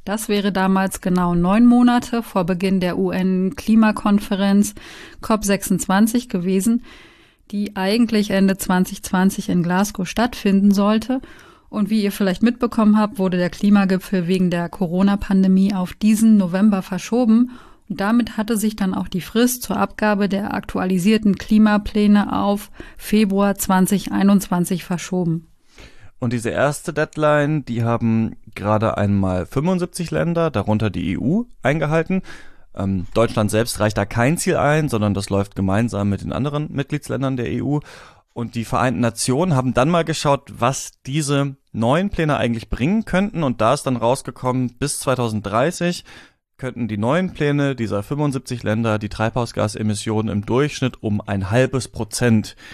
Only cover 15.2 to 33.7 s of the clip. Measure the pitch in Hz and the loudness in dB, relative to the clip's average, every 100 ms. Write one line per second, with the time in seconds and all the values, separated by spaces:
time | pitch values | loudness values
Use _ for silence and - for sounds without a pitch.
15.2 | - 190 190 190 196 190 180 - 214 214 | 0 2 4 4 2 0 -6 0 2 4
16.2 | 226 208 180 185 214 190 - 180 - 240 | 6 6 4 2 2 2 -2 -8 -2 0
17.2 | 233 226 247 - - - - 196 196 240 | 4 4 2 -4 -20 -16 -10 -4 0 0
18.2 | 226 - 214 220 220 214 190 190 185 180 | 0 -4 -2 0 -2 -2 -2 -4 -4 -6
19.2 | - 220 247 247 - - 196 - 214 202 | -2 2 2 0 -4 -2 -2 -2 0 0
20.2 | 202 196 208 190 - 185 185 185 190 220 | 0 -2 -4 -6 -6 -4 0 2 2 2
21.2 | 214 185 - 214 214 208 208 214 208 208 | 2 0 2 4 6 4 0 2 4 4
22.2 | - - 202 202 - - - - - 208 | 2 0 -2 -2 -6 -18 -20 -16 0 2
23.2 | 208 196 202 202 - 185 185 190 - 202 | 4 2 2 0 2 2 4 0 -2 2
24.2 | 196 202 - 180 175 175 - 175 - 185 | 4 4 2 -2 0 -4 -4 -6 -4 -2
25.2 | 170 165 - _ _ - - - - - | -2 -2 -6 _ _ -20 -20 -20 -20 -6
26.2 | 120 120 110 82 135 147 - 147 156 151 | -4 -2 -2 0 0 -2 -6 -4 -4 0
27.2 | 151 147 143 156 123 120 117 117 113 113 | 2 2 2 0 -2 -2 0 0 2 0
28.2 | 110 - - - 98 107 107 - 101 101 | 0 -6 -16 -6 0 2 2 0 2 2
29.2 | 95 90 85 135 170 180 175 - 165 156 | 0 -2 -2 -2 0 0 -2 -6 -4 -2
30.2 | 160 170 160 107 104 107 110 87 85 90 | -2 0 0 -2 0 0 -2 -2 -4 -2
31.2 | 127 208 240 - 123 160 151 160 160 190 | 0 0 -2 -4 -2 0 0 0 0 -2
32.2 | - - - - - - 95 95 - 110 | -4 -14 -18 -20 -14 -6 -2 -2 -2 0
33.2 | 113 117 104 107 117 | 0 0 0 0 0